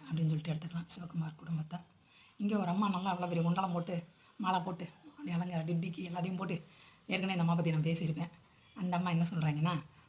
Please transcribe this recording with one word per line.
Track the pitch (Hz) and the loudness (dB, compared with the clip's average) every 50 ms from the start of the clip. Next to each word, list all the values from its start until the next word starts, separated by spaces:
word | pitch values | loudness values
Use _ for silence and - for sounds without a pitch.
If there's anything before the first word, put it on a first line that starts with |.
அப்படின்னு | - - 160 160 165 156 | -6 -4 0 2 2 2
சொல்லிட்டு | 160 151 - 165 151 | 2 2 0 -2 -4
எடுத்துக்கலாம், | 156 165 170 170 170 170 | -4 -4 -6 -6 -6 -6
சிவகுமார் | - - - 175 170 - 170 160 160 156 | -6 -8 -10 -10 -6 -4 -4 -4 -4 -6
குடும்பத்தை. | - 170 160 165 156 156 - 170 180 - - _ - - _ - - - - _ | -10 -6 -4 -4 -4 -4 -4 -6 -10 -10 -12 _ -20 -20 _ -20 -20 -20 -20 _
இங்க | _ 202 202 220 | _ -2 0 2
ஒரு | 208 190 | 2 2
அம்மா | 170 175 196 214 202 | 2 2 2 2 2
நல்லா | 185 180 185 196 | 2 0 0 0
அவ்வளவு | 180 175 180 170 | 0 0 0 0
பெரிய | 175 170 165 | 0 2 4
குண்டலம் | 170 175 185 190 185 175 | 4 4 2 2 0 0
போட்டு, | 175 170 - 180 170 170 - - _ - - _ | -2 -2 -2 -4 -4 -4 -8 -16 _ -20 -20 _
மாலை | _ 196 185 185 185 | _ 0 2 2 2
போட்டு, | 165 185 180 175 175 160 - - - 311 | 2 0 -4 -6 -8 -10 -10 -16 -20 -20
அப்படி | - - 294 233 | -18 -10 -6 -2
அலங்கார | 175 170 180 180 175 165 156 | 0 0 0 0 -2 -2 0
டிப்டிக்கு | 165 175 165 170 185 170 - 180 | 0 0 0 0 -2 -4 -6 -8
எல்லாத்தையும் | 175 170 180 170 185 185 | -6 -4 -4 -2 -2 -2
போட்டு, | 180 190 170 180 - - - - - - - - - _ | -4 -2 -4 -4 -6 -6 -12 -20 -20 -20 -20 -20 -20 _
ஏற்கனவே | - - 185 185 190 190 | -4 -2 -2 0 0 2
இந்த | 175 170 | 4 4
அம்மா | 165 170 | 4 4
பத்தி | 170 165 165 | 4 4 2
நான் | 160 156 151 | 2 2 2
பேசியிருப்பேன். | 160 170 165 170 151 156 - 175 170 - - - - - - - - - | 2 0 0 0 -2 -2 -2 -4 -6 -6 -14 -20 -20 -20 -20 -20 -20 -10
அந்த | - 190 180 180 | -4 -2 0 0
அம்மா | 175 185 180 | 2 2 2
என்ன | 170 165 170 170 | 4 2 2 2
சொல்றாங்கன்னா, | 196 165 156 156 147 147 156 175 175 151 - - - - - | 2 0 2 2 2 4 2 2 2 0 -2 -6 -16 -20 -20